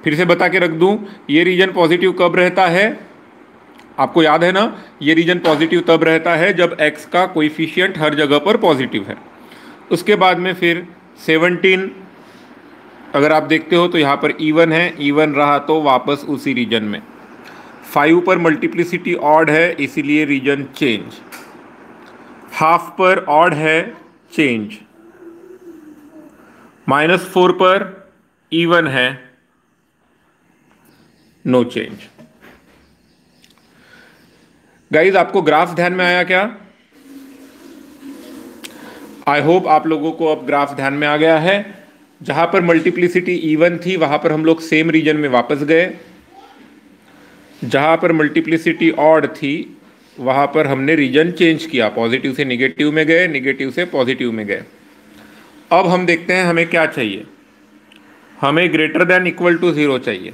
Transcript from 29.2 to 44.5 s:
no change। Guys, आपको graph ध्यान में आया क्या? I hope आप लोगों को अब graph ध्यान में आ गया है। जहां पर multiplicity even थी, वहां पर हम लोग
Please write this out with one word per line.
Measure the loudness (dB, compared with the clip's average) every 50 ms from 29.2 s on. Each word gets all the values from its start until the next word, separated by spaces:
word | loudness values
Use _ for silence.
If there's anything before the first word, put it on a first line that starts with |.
| -16 -20 _ _ _ _ _ _ _ _ _ _ _ _ _ _ _ _ _ _ _ _ _ _ _ _ _ _ _ _ _ _ _ _ _ _ _ _ _ _ _ _ _ _ _
no | 0 2 2 0
change। | 0 -4 -8 -10 -10 -14 -20 -20 -20 _ _ -20 _ _ _ -20 -20 -20 _ _ _ _ _ _ _ _ _ _ _ _ _ _ _ _ _ _ _ _ _ _ _ _ _ _ _ -20 -20 -20 _ _ _ _ _ _ _ _ _ _ _ _ _ _ _ _ _
Guys, | 2 2 4 4 4
आपको | 2 0 2 0 0
graph | 0 2 2 2 0 0 -2
ध्यान | -2 -2 -2
में | 0 0 0
आया | 0 0 0 0
क्या? | 0 0 -2 -2 -4 -8 -14 -20 -20 _ _ _ _ _ _ _ -20 -20 -20 -20 -20 -20 -20 -20 -20 -20 -20 -20 -20 -20 -20 -20 -20 -20 -20 -20 -20 -20 -18 -20 -20 -20 -18 -18 -20 -20 -20 -20 -20 -20 -20 -20 -20 -20 -20 -20 -20 -20 -8 -4 -2
I | -2 0
hope | 2 2 2 2 2
आप | 2 0 2 2
लोगों | 0 -2 -2 -2 -6
को | -4 -2 -2
अब | -2 -2 -2 -2
graph | -2 0 0 -2 -2 -4
ध्यान | -4 -4 -4 -2
में | -2 0 0
आ | 2
गया | 2 4 4 4 4
है। | 4 2 0 0 -2 -8 -16 -20 -20 -20 _ _ _ _ _ _
जहां | -8 -4 -2 0 0
पर | 2 2 0
multiplicity | 2 4 2 2 2 0 0 0 -2 0 0 -2 -2 -2 -4
even | -4 -2 -2 2 2 2 2 0 -2
थी, | -4 -4 -2
वहां | 0 0 0 0 0
पर | 0 0
हम | -2 2 2
लोग | 2